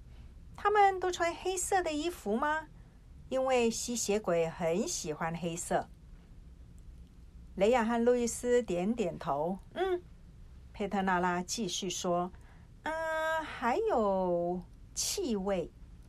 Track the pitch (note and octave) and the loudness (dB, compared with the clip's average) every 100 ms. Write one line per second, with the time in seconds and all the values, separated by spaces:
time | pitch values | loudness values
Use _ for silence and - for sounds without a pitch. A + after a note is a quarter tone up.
0 | - - - - - - G#4 G#4 G4 F#4+ | -18 -18 -18 -18 -18 -4 2 6 6 6
1 | F#4 F4+ E4+ D#4 F4+ F#4 - F#4+ E4+ D4+ | 0 0 -2 0 -2 -2 2 2 2 0
2 | E4 F4 D4+ A3+ D4 D#4 D#4 - - - | -2 -4 -2 0 2 0 -4 -18 -20 -20
3 | - - - C4 C4 B3 A#3 A3+ - A#3+ | -20 -18 -4 0 4 4 4 2 -4 -2
4 | - G#3 G#3 E3+ E3 D#3 E3 F3+ F4 - | 2 2 4 2 2 0 0 2 0 -2
5 | E3+ D3 E3 E3 E3+ E3+ - E3 - - | -4 -4 -4 -2 -4 -4 0 0 0 -12
6 | - - - - - - - - - - | -20 -20 -20 -20 -20 -20 -20 -18 -18 -18
7 | - - - - - - G#3 B3 A3 A#3 | -20 -20 -20 -20 -10 2 4 4 4 4
8 | A#3 B3 A#3 - B3 B3 A#3 F3 F#3+ B3 | 4 4 2 -2 2 2 4 0 0 0
9 | F3 D3+ E3 C#3+ E3 G3 - D#4+ F#4+ F4+ | -2 -2 -2 0 0 -2 -8 -2 0 -2
10 | - - - - - - - - G3+ G3 | -6 -20 -20 -20 -18 -18 -16 -6 -2 0
11 | F#3+ F3+ F3+ F3 F3+ - F#3 - F#3 - | 2 2 2 0 -2 -4 -2 -2 -4 -2
12 | F#3 F3 F3+ - - - - - D4+ D#4+ | 0 0 0 -6 -20 -20 -20 -10 -6 -4
13 | D#4+ D#4+ D#4+ D#4+ D4+ - A#3+ D#4 A4 C#4 | -2 -2 0 -2 -4 -2 0 2 2 2
14 | G3+ F#3+ F3+ F3 F3 F3+ - - - - | 4 2 2 2 0 -4 -8 -16 -12 -6
15 | - - E4 G#3 F#3+ F#3 D3 - - - | -4 -2 0 0 0 -2 -2 -10 -20 -18